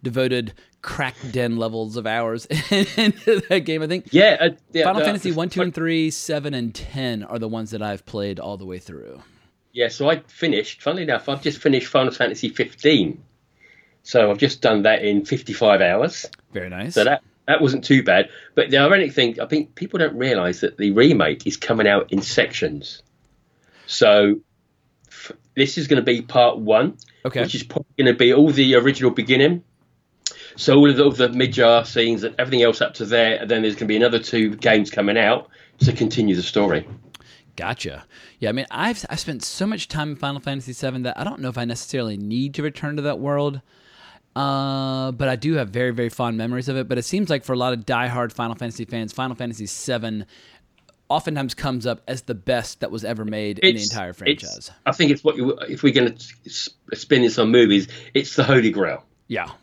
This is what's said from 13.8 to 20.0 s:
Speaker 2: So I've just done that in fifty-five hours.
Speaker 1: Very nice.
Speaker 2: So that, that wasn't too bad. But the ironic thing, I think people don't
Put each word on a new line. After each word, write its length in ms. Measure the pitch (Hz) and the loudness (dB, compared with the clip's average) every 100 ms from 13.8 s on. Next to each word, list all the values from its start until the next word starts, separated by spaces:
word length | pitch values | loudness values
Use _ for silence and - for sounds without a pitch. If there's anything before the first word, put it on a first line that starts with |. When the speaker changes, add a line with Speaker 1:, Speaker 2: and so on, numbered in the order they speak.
| _ _ | _ _
Speaker 2:
So 300 | - 123 107 | 0 4 4
I've 80 | 101 | 4
just 220 | 139 - | 0 2
done 200 | 123 110 | 2 4
that 220 | 104 110 104 | 4 4 2
in 200 | 101 - | 0 0
fifty-five 540 | 131 - 101 110 98 | -6 -6 0 4 4
hours. 460 | 90 95 151 - - - _ | 4 2 0 -4 -16 -18 _
Speaker 1:
Very 160 | - 92 | -10 -10
nice. 240 | 90 117 175 | -10 -4 0
Speaker 2:
So 80 | |
that, 180 | 113 143 _ _ - | 2 0 _ _ -2
that 140 | 151 | 2
wasn't 220 | 139 131 | 2 0
too 180 | - 135 | 2 2
bad. 280 | 127 90 - - - - | 6 2 2 -6 -4 0
But 160 | 120 | 2
the 80 | 139 | 4
ironic 340 | 143 196 156 | 6 4 2
thing, 260 | 139 123 117 | 0 0 -2
I 60 | 117 | -4
think 300 | 156 151 - | -4 -4 -10
people 240 | 190 | -8
don't 180 | 185 | -2